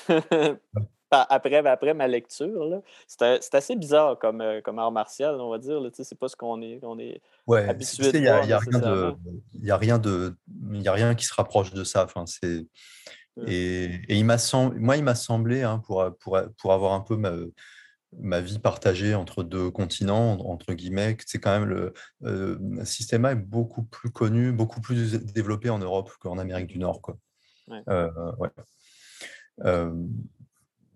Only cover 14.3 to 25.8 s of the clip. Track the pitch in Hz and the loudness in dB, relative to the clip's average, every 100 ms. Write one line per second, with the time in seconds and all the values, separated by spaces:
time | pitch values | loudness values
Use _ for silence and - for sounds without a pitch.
14.3 | 117 - 131 131 117 113 147 139 123 - | 4 2 2 2 2 2 2 2 0 0
15.3 | 113 113 127 117 110 110 95 92 87 - | 0 0 0 0 -2 -2 0 0 -4 -2
16.3 | 95 92 - 95 95 95 98 101 110 101 | 0 0 -2 2 2 2 0 -2 -2 -2
17.3 | 85 85 - - - - _ _ - 98 | -4 -8 -14 -20 -20 -20 _ _ -10 -2
18.3 | 87 90 107 104 - 104 90 104 107 87 | -2 -2 -2 -2 2 2 2 2 0 -2
19.3 | - 87 92 92 90 90 - 98 107 117 | -6 -4 -2 -2 -2 -4 -2 0 2 2
20.3 | 95 92 87 - 85 90 95 107 110 - | 0 -4 -8 -6 -6 -4 0 0 -2 -6
21.3 | 113 104 104 104 92 92 - - _ 117 | -4 0 2 2 -2 -4 -8 -20 _ -6
22.3 | 98 95 92 98 98 104 - 113 117 131 | -4 -4 -4 -6 -6 -6 -8 -2 2 2
23.3 | 123 95 117 113 - 113 - 117 - 113 | 0 -2 -4 -2 -6 -10 -8 -10 0 2
24.3 | 113 123 117 110 - 113 120 113 117 117 | 2 2 0 -2 -4 -4 -2 0 -4 -4
25.3 | 113 101 107 120 107 | -4 -2 -2 -2 -2